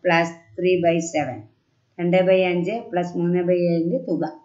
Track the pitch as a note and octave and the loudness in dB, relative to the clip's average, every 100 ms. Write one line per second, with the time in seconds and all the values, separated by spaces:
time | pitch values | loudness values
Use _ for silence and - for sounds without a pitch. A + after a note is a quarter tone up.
0 | F3+ E3 E3+ - _ - F3+ F3+ E3 E3+ | 4 2 2 -4 _ -2 0 2 2 0
1 | E3 D#3 C#3 A2+ G#2+ _ _ _ _ - | -2 -4 -4 -8 -16 _ _ _ _ -4
2 | F3 F#3 F#3 F#3+ F#3 F3 F3 A3+ A#3 F3 | 0 2 4 4 2 0 -2 -4 -6 -4
3 | F3 F3+ F3 F3+ F3 F3+ F3 E3+ E3+ B3+ | -4 -2 0 0 2 0 2 0 0 -4
4 | - E3 D#3 - | -4 -4 -4 -8